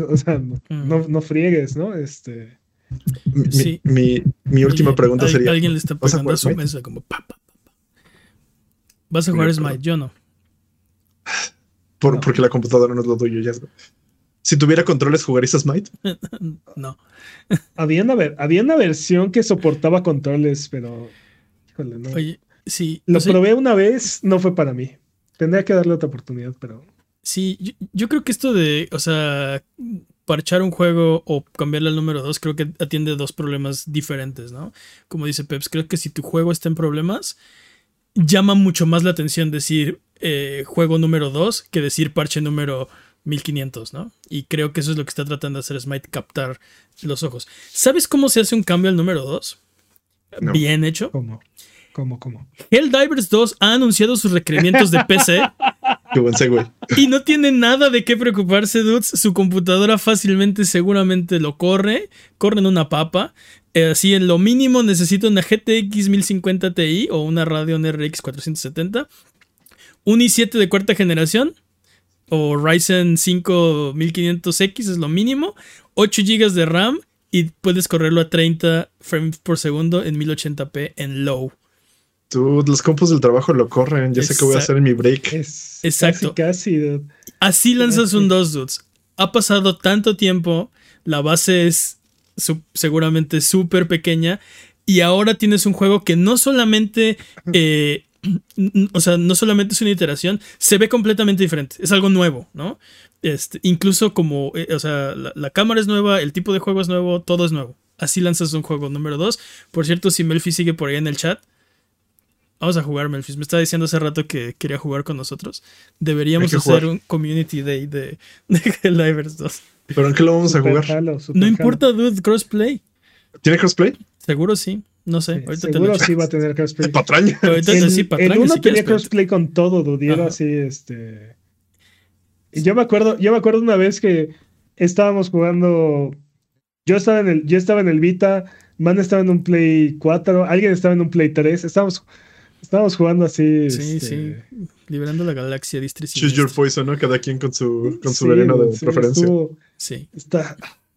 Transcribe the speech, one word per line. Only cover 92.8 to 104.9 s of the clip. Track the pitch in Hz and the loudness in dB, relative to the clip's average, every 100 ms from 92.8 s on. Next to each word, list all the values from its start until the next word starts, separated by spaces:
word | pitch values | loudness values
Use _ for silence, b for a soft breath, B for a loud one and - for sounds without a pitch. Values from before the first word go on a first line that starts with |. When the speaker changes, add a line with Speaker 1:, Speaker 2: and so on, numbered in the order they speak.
| 156 156 160 160 156 156 | -2 0 2 0 0 -2
Speaker 2:
súper | - 190 175 185 170 | 2 0 2 0 0
pequeña, | 180 175 165 165 196 B B B B - | -2 0 0 0 -4 B B B B 0
y | 185 | 2
ahora | 175 190 214 220 | 4 2 2 0
tienes | 214 208 202 | 2 2 0
un | |
juego | 190 196 202 | 0 2 2
que | - 170 | 2 2
no | 185 247 | 4 2
solamente, | 277 269 220 214 214 226 220 214 B B - | 2 2 2 2 0 0 0 -2 B B 0
eh, | 175 160 151 147 - _ | 2 2 2 0 -4 _
<clears throat> | _ | _
n-, | 185 190 _ - 196 | -4 -4 _ -4 0
n-, | 202 196 | 2 0
o | 180 | 0
sea, | 170 175 | 2 2
no | 175 180 | 2 2
solamente | 220 202 202 | 2 2 0
es | - | -2
una | 208 | -2
iteración, | 190 165 147 175 202 B B | 0 -2 -4 -4 -4 B B
se | - 202 | 2 2
ve | 220 | 2
completamente | 247 214 214 208 190 | 2 0 2 2 2
diferente. | 185 156 135 - | 0 -2 -8 -6
Es | 185 | 0
algo | 196 190 | 2 4
nuevo, | 190 175 127 - | 2 2 -2 -12
¿no? | - 170 - b b b _ | -12 -12 -12 b b b _
Este, | 165 143 - - | -6 -6 -8 -4
incluso | 180 170 196 190 214 | -2 0 2 2 0
como, | 202 165 143 139 156 | 0 -2 -2 -6 -8
eh, | 165 | -6
o | 156 | -6
sea, | 156 | -4